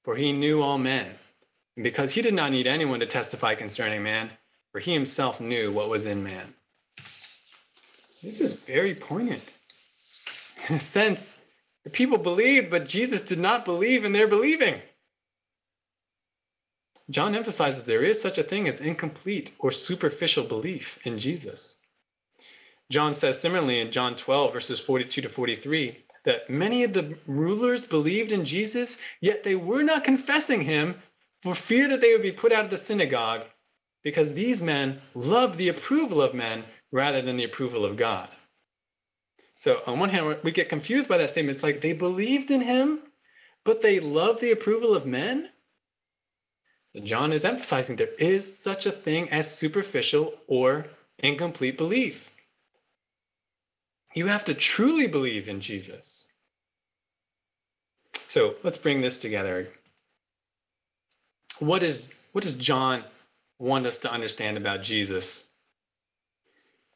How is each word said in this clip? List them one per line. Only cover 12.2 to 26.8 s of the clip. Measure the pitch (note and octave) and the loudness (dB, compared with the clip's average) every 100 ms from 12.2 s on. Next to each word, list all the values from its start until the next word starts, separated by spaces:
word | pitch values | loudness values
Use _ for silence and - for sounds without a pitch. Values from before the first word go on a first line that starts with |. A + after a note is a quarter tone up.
| E3+ F3 A#3+ C#4 F#3 | 4 4 6 4 4
but | E3+ C#3+ | 0 0
Jesus | F#3+ B3+ A3 | -2 0 -2
did | - E3+ | -2 0
not | F#3 A#3+ | 2 2
believe | A#3 F3 A3 B3+ | 0 0 2 2
in | G#3 | 2
their | G3+ G#3+ | 4 6
believing. | G#3 C4+ D#4+ A3+ A2 - _ _ _ _ _ _ _ _ _ _ _ _ _ _ _ _ _ _ _ _ _ - | 6 4 4 2 0 -8 _ _ _ _ _ _ _ _ _ _ _ _ _ _ _ _ _ _ _ _ _ -8
John | C#3 F3+ | -2 0
emphasizes | G#3 A#3 - D3 C3 | 0 -4 0 0 -2
there | A#2 A2+ | 0 2
is | D#3 G#3+ | 2 2
such | F#3+ E3 | 0 -2
a | |
thing | D3+ G3 F3+ | -2 -2 -2
as | - | -2
incomplete | D3+ D#3 B2 - - G3+ - - | -4 -4 -6 -8 -6 -6 -8 -4
or | C3+ | -2
superficial | - - F3+ D#3 - E3 - | 0 -2 -2 -2 0 0 0
belief | A2 A2 D3+ E3 - - - | -2 -4 -4 -6 -10 -10 -8
in | A2+ | -4
Jesus. | A#2+ E3+ - - - - _ _ _ _ _ _ - - - _ _ | -4 -6 -8 -12 -14 -16 _ _ _ _ _ _ -20 -20 -20 _ _
John | C#3+ D3+ | 0 0
says | C#3+ C#3+ C3 | 2 0 0
similarly | E3 F3+ C#3+ A#2+ | 0 0 2 0
in | A2+ | 0
John | B2+ B2 A#2+ | 0 -2 -2
twelve, | - C#3 B2 | 0 2 2
verses | A#2+ - A#2+ | 0 -4 -4
forty-two | - C3 B2+ - | 0 0 0 -4
to | B2 | -6
forty-three, | - B2 A2 C#3 D#3 B2+ - - - | -4 -4 -4 -2 -2 -2 -6 -20 -4
that | - C3 - | 0 0 -2
many | C3+ F#3+ B3 | -2 0 2